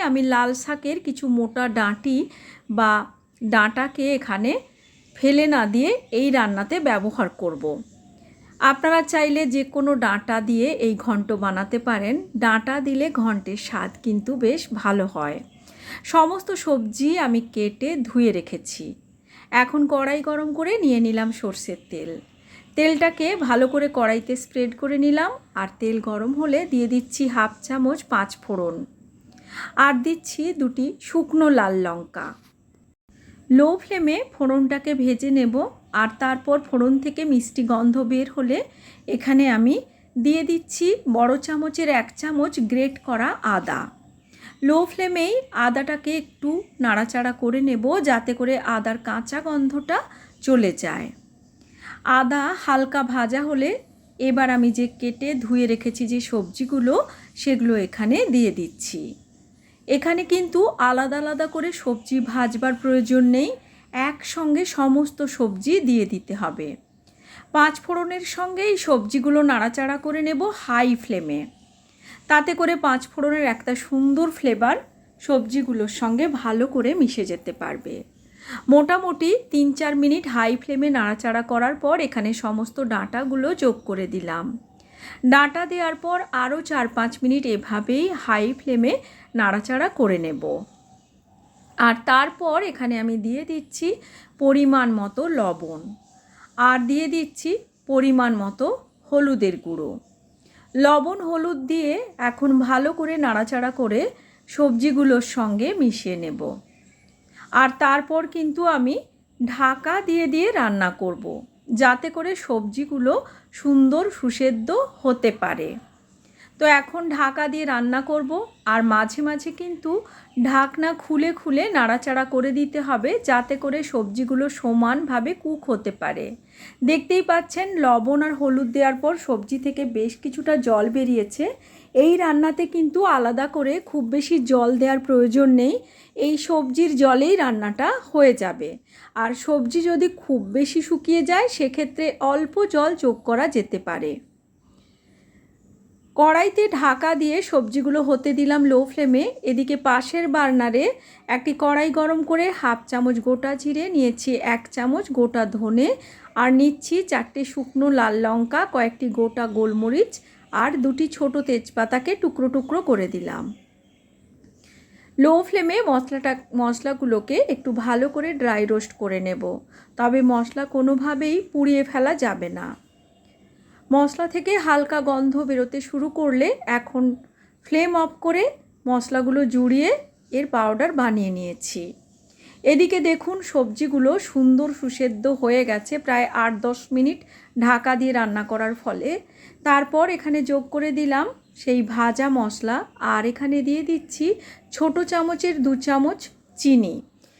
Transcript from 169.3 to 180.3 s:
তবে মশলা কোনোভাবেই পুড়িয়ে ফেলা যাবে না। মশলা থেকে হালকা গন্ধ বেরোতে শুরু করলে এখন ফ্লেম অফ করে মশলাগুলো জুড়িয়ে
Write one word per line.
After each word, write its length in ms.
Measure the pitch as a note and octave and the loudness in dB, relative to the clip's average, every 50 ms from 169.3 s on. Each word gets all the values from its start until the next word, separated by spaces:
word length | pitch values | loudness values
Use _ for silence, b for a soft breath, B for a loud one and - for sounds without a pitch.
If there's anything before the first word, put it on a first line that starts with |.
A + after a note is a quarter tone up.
| F#3 F3 F3+ F3+ F3+ - b b b b b b _ | -6 -6 -6 -8 -8 -8 b b b b b b _
তবে 240 | - A#3+ A#3+ B3 C4+ B3+ | -2 0 2 4 4 4
মশলা 400 | B3 B3 A#3 A#3 A#3 - C#4 C#4 | 4 4 2 0 -2 -6 -8 -6
কোনোভাবেই 720 | C#4 - C4+ C4 C4+ C#4 B3+ C4+ D4 D4 C4+ D#4 D4+ D#4+ F#4 G4+ - | -4 -2 0 2 2 2 2 0 -2 -2 -2 -2 0 0 -2 -2 -2
পুড়িয়ে 340 | - D4 C#4+ C#4+ C#4+ C#4 C#4 | -2 0 2 4 4 2 2
ফেলা 300 | C#4 - C4 C4 C#4+ E4 | 0 0 0 2 2 2
যাবে 360 | D4 C4 A3 F#3+ F3+ F3 F3 F3+ F3+ | 0 -2 -2 -2 -4 -8 -10 -10 -10
না। 80 | F3 - - - _ _ _ _ _ _ _ _ b b b b b b b b b b b b b - | -10 -12 -14 -16 _ _ _ _ _ _ _ _ b b b b b b b b b b b b b 0
মশলা 340 | C4+ C#4 C#4+ C#4+ C#4+ - E4+ | 2 2 2 2 0 -4 -6
থেকে 260 | E4+ E4+ F4+ - F#4+ G4+ | -4 -4 -4 -2 0 0
হালকা 420 | G4+ D#4 D#4 D4 D4 C#4+ D4 D#4 D4+ | 0 2 2 2 2 2 0 -2 -2
গন্ধ 340 | C#4 C#4 C#4 C4+ C4+ C4+ C4 C#4 D4+ | 0 0 0 0 0 0 0 0 -2
বেরোতে 360 | B3+ C4+ B3+ B3 B3 C4+ C#4 | -2 -2 -2 -2 -4 -6 -10
শুরু 260 | C4+ - - C#4 C#4+ D#4 | -10 -8 -6 -6 -6 -4
করলে 380 | D4+ D#4+ D#4 C#4+ B3+ B3+ C#4 F#4 C5+ - - - A#3+ | -4 -2 0 2 2 2 2 2 0 -2 -4 -2 -2
এখন 260 | A#3+ A#3+ - - B3+ B3+ B3+ A#3+ B3 b b b b b b b b _ | -2 -4 -4 -2 0 0 0 0 -4 b b b b b b b b _
ফ্লেম 260 | - D4+ D#4 E4+ F4 E4+ | -2 0 0 2 2 2
অফ 160 | E4 D#4+ D#4+ D#4+ - | 0 0 -2 -4 -4
করে 240 | - E4 E4 F4+ G#4 C#5+ D5 - _ _ _ _ - | -2 -2 0 0 0 -2 -2 -6 _ _ _ _ -4
মশলাগুলো 560 | B3+ B3+ B3 A#3+ - C4 C4 B3+ B3+ C4 C#4 C#4+ | -2 -2 -2 -2 -2 -2 -2 0 0 2 2 2
জুড়িয়ে 440 | A#3 A#3 B3 B3 B3 C4 C#4 D4+ F#4+ C5+ D5 - - _ _ _ _ | 2 2 2 2 4 2 2 4 2 0 0 -2 -10 _ _ _ _